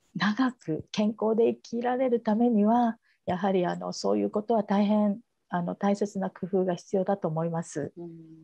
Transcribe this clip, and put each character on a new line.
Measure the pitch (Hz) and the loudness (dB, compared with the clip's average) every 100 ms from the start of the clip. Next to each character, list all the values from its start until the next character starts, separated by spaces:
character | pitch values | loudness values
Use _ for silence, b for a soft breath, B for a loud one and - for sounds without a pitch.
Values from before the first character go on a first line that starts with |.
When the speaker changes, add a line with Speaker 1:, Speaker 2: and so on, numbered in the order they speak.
| _ - | _ -4
Speaker 1:
長 | 196 208 262 | -2 0 -2
く | - - 156 - | -4 -6 -6 -6
健 | - 208 233 | -2 -2 0
康 | 214 226 | 0 2
で | 233 | 2
生 | 233 | 0
き | - 233 | -6 -6
ら | 240 254 | -2 0
れ | 262 | 0
る | 233 | 0
た | 233 | 0
め | 214 240 | 2 4
に | 220 208 | 4 4
は、 | 240 233 226 _ _ | 4 2 -2 _ _
や | - 180 | -6 -2
は | 196 | 0
り、 | 190 | 2
あ | 175 175 | 0 -2
の、 | 180 | -6
そ | 175 196 208 | -4 0 0
う | |
い | |
う | 202 | 0
こ | 208 | -2
と | 208 | 0
は | 226 | 0
大 | 202 202 | 2 2
変、 | 208 214 208 208 - _ _ | 2 2 2 0 -8 _ _
あ | 180 | -6
の、 | 175 185 | -4 -2
大 | 202 | 0
切 | 202 208 196 | 0 -2 -4
な | 185 | -6
工 | - 175 | -6 -4
夫 | 190 | -2
が | 185 | 0
必 | 170 - 196 | -2 -2 -2
要 | |
だ | 185 196 | 0 -2
と | 170 | -2
思 | 160 | -2
い | 170 | -4
ま | 165 | -4
す。 | 165 160 139 - | -6 -8 -8 -10
Speaker 2:
う | |
ん。 | 170 165 160 160 | -16 -16 -20 -20